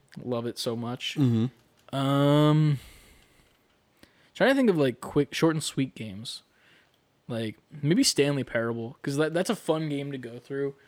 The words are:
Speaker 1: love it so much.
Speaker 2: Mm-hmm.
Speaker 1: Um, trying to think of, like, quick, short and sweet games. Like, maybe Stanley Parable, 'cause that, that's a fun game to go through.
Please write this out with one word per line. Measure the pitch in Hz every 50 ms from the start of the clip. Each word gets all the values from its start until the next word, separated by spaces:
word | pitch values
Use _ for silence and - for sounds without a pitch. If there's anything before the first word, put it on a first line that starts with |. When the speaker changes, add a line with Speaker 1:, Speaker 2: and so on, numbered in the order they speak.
| _ _ - - -
Speaker 1:
love | 123 123 117 117
it | 117 104
so | - - 123 113
much. | 117 117 120 127 - - - - 156
Speaker 2:
Mm-hmm. | 135 120 117 110 117 127 - _ _ _ _ _ _ - -
Speaker 1:
Um, | 139 135 135 139 139 143 143 147 147 151 151 151 151 156 151 143 123 - - - - - - - _ _ _ _ _ _ _ _ _ _ _ _ _ _ _ _ _ - _ _ _ _ _ -
trying | - 190 247
to | 269
think | 277 254 220
of, | 180
like, | 151 139 127 117 -
quick, | - - - 147 143 - -
short | - 160 165 156
and | 156 -
sweet | - - 139 135 135 -
games. | - 110 110 95 104 120 - - - _ _ _ _ _ _ _ _ _ _ _ _ _ _ _ _ -
Like, | - 120 113 113 107 - _ _ _ 151 147
maybe | 143 143 180 254 277
Stanley | - - - 139 143 143 135 120
Parable, | - - 117 117 117 117 117 113 123 - _
'cause | - 143 139
that, | 147 156 156 160
that's | 175 185 -
a | 208
fun | - - - 156 160 160 151
game | 143 139 139 143
to | 139
go | 131 123 113 120 123
through. | _ - 139 139 139 139 139 _ _